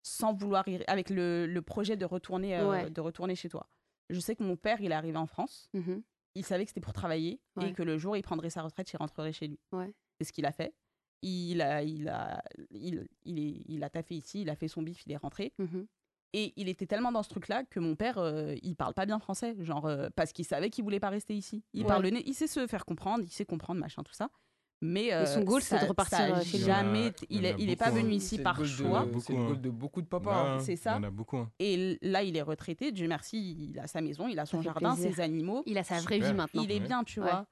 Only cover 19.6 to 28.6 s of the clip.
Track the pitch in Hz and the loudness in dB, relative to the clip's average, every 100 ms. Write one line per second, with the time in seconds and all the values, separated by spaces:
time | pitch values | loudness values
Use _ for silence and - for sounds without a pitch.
19.6 | 165 151 151 143 - - 160 - 165 151 | -2 0 0 0 -2 0 0 0 -2 0
20.6 | 202 233 208 196 202 202 - 208 - 214 | 0 0 0 0 0 -2 -4 -6 -4 -10
21.6 | - - 208 190 190 240 - 269 311 302 | -8 0 4 6 6 2 0 -2 0 0
22.6 | 247 202 - 165 190 233 175 - 208 165 | 0 -2 -4 -4 0 0 0 -6 -4 -4
23.6 | - 180 147 - 151 - 220 _ _ _ | -2 -4 -4 -8 -12 -6 -6 _ _ _
24.6 | _ _ 160 185 233 170 151 214 190 262 | _ _ 0 2 2 4 4 4 4 4
25.6 | - 170 - 196 190 180 190 180 175 196 | 4 4 4 4 4 4 6 4 4 4
26.6 | 190 190 202 214 233 - - 202 185 190 | 6 6 6 4 2 -2 -4 0 2 2
27.6 | 208 175 233 226 226 202 190 214 185 151 | 2 4 4 6 4 2 2 0 2 2